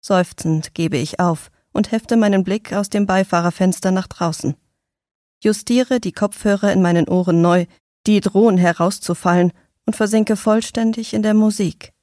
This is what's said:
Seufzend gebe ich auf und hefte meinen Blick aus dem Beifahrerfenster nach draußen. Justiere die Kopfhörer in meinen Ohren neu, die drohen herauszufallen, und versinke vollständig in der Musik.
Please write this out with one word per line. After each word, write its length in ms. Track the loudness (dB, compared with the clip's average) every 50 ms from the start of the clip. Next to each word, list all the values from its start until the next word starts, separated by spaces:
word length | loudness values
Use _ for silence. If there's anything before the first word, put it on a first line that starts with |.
Seufzend 720 | -2 0 0 0 0 -2 -6 -8 -4 -2 -2 -2 -4 -8 _
gebe 220 | -4 -4 -2 -2
ich 240 | -4 -4 -6 -4 -2
auf 300 | 0 0 0 -4 -8 -20 _ _ _ _
und 200 | _ -4 -4 -2
hefte 240 | -4 -6 -2 0 0
meinen 260 | 2 2 2 2 0 0
Blick 280 | -2 -4 -6 _ -6
aus 180 | -6 -6 -4 -4
dem 160 | -2 -2 -2
Beifahrerfenster 840 | 0 0 0 0 0 0 0 0 -2 -2 0 0 0 0 0 -2 0
nach 180 | 0 0 -2 -6
draußen. 480 | -8 -4 -4 -4 -4 -4 -6 -6 -6 _ _ _ _ _ _ _ _ _ _ _ _ _ _ _ _ _
Justiere 580 | -2 -2 -2 -2 -2 0 0 0 2 0 -2 -2
die 120 | -2 -6
Kopfhörer 600 | -4 -2 -4 -4 -4 -2 -2 0 0 2 0 0
in 100 | 2 2
meinen 260 | 2 4 2 2 2 2
Ohren 320 | 0 0 0 2 2 4
neu, 260 | 4 4 4 2 0 -2 _ _ _ _ _ _ _
die 140 | 2 2 2
drohen 380 | 2 0 2 4 4 4 4 4
herauszufallen, 920 | 4 2 2 2 0 -2 -2 -4 -6 -6 -6 -2 0 2 2 4 2 2 0 _ _ _ _ _ _
und 100 | -8 -4
versinke 400 | -4 -2 0 0 0 0 0 -2
vollständig 760 | -2 0 0 0 0 -2 -4 -4 -2 -2 -2 -2 -4 -8 -6
in 100 | -4 -2
der 120 | 0 2 2
Musik. 580 | 4 2 2 0 0 -4 -4 -4 _ -20 -20 _ _